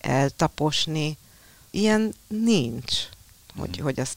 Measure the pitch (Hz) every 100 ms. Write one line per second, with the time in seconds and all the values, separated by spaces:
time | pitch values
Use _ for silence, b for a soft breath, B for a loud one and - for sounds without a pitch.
0 | 110 131 139 - 160 - 151 - 160 156
1 | 151 151 b b b b b - 214 214
2 | 220 - - 214 226 202 120 117 - -
3 | - - - - - - - - 147 131
4 | 131